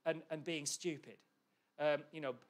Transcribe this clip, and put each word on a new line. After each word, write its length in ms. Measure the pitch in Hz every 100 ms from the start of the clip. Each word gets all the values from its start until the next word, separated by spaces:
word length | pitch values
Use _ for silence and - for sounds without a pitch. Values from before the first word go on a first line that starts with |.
| 165
and, 160 | 165 -
and 140 | 156
being 220 | 160 160 143
stupid. 500 | - 180 147 123 104 _ _ _ _ _ -
Um, 240 | 151 147 147
you 80 | 160
know, 160 | 139 123 -